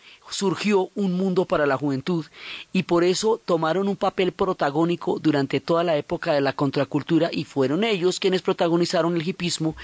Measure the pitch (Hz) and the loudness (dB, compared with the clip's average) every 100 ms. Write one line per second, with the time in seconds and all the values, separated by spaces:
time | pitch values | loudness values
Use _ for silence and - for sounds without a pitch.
0 | - - - - 196 160 202 196 - - | -20 -20 -12 -4 -2 0 2 2 0 -2
1 | 196 180 190 180 175 170 143 135 143 131 | -2 0 0 0 0 2 2 0 0 -2
2 | - 175 151 - - - - 185 - 170 | -2 -4 -4 -14 -16 -16 -4 -2 2 2
3 | 175 180 220 226 - 170 160 175 196 190 | 2 2 0 -2 0 0 0 0 0 0
4 | 196 - 180 - 190 185 147 147 170 170 | -2 0 -2 0 -2 0 0 2 0 0
5 | - 143 156 147 139 135 - 170 175 151 | -2 -2 2 2 0 -2 0 0 2 0
6 | - 170 170 143 139 - 143 143 135 147 | -2 -6 0 0 0 0 -2 0 -2 -2
7 | - 165 170 - 151 139 131 160 226 196 | 0 2 2 -2 -6 0 0 2 0 0
8 | 175 - 196 185 - 185 175 170 175 180 | 0 0 0 0 0 0 2 2 2 2
9 | 165 175 156 180 175 - 160 - | 0 0 -4 -4 -4 -2 -4 -6